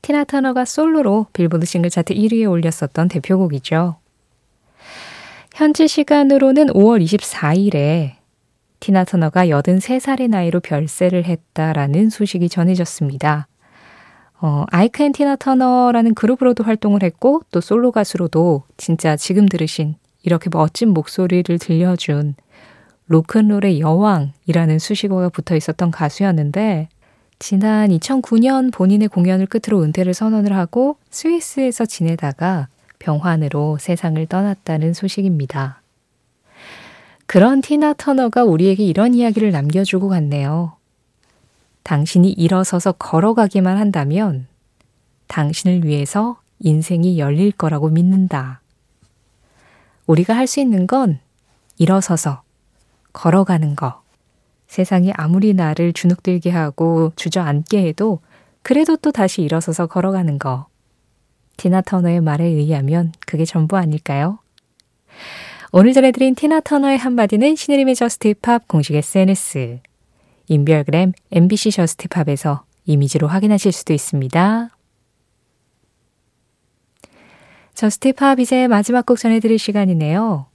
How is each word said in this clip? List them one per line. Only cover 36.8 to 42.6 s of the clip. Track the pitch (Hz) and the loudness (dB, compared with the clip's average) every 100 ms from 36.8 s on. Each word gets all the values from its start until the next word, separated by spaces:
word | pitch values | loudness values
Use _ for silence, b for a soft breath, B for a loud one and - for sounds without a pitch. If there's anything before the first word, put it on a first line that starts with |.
| B B B B _ | B B B B _
그런 | 190 214 269 | 4 4 2
티나 | - 294 302 294 | 0 0 0 -2
터너가 | - 269 247 226 240 | -2 0 0 2 2
우리에게 | 160 185 190 208 | 2 2 2 0
이런 | 165 233 | 2 2
이야기를 | 240 233 214 214 | 2 2 0 0
남겨주고 | 165 143 170 196 185 196 | 0 0 0 0 -2 0
갔네요. | 180 147 143 139 160 170 - _ _ _ _ _ _ _ _ _ _ | 0 -2 -2 -2 -4 -6 -10 _ _ _ _ _ _ _ _ _ _
당신이 | - 147 156 180 185 | -4 -2 0 2 2
일어서서 | - 165 185 | 2 0 0